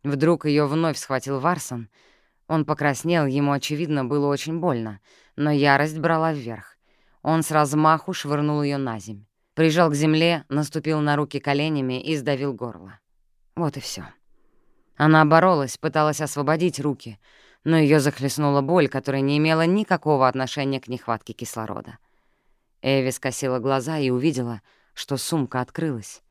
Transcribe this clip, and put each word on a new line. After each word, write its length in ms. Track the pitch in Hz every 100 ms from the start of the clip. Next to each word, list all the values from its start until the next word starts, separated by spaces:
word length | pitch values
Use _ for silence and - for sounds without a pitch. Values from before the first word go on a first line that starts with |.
Вдруг 420 | 143 143 160 165 151
её 200 | 147 147
вновь 320 | 156 165 139
схватил 440 | - 131 135 139
Варсон. 480 | 147 175 - 123 113 _ _ _ _ _ -
Он 160 | 160
покраснел, 640 | 151 151 147 131 165 170 143
ему, 260 | 135 143
очевидно, 540 | 143 - 151 165 147 123
было 220 | 147 143
очень 340 | 139 156 165
больно, 400 | 170 120 110 101 _ _ _ -
но 160 | 147
ярость 480 | 147 143 139 156 156
брала 320 | 165 160 160
вверх. 420 | 147 117 113 - _ _ _ _ _ 143
Он 140 | 160
с 80 | 151
размаху 640 | 156 147 151 156 160 -
швырнул 480 | 180 143 147 151 151
её 160 | 143 143
на 220 | 131 110
земь. 260 | 98 104 107 _ _ -
Прижал 340 | 160 160 165
к 60 | 143
земле, 500 | 156 156 170 165 -
наступил 520 | 139 151 160 147 156
на 160 | 147 147
руки 240 | 147 143
коленями 600 | 147 143 156 147 131 127
и 160 | - 156
сдавил 380 | 127 135 139
горло. 460 | 139 123 90 98 - _ _ _ _ _ -
Вот 220 | 160 139
и 20 |
всё. 240 | - - - _ _ _ _ _ _ _ _ -
Она 300 | 151 156 151
боролась, 500 | 165 185 165 135 -
пыталась 460 | 156 156 151 147
освободить 580 | 151 143 143 160 180 139
руки, 380 | 143 131 - 101 _ _ _ _
но 140 | 156 165
её 220 | 147 156
захлестнула 640 | 139 - 139 147 147 143
боль, 260 | 139 139 139
которая 360 | 135 139 135
не 160 | 139 147
имела 260 | 156 160 165
никакого 640 | 196 220 170 151 143 127
отношения 520 | 131 131 - 139 135
к 80 | -
нехватке 460 | 123 - 110 -
кислорода. 640 | 110 117 117 110 - - - _ _ _ _ _ _ _ _
Эви 260 | 131 135 131
скосила 480 | 127 131 - 135 127
глаза 400 | 123 135 127 156
и 140 | 131
увидела, 500 | 123 151 127 120 113 _ _ _
что 240 | - - 135
сумка 440 | - 165 123 127
открылась. 600 | 127 - 165 120 98 - _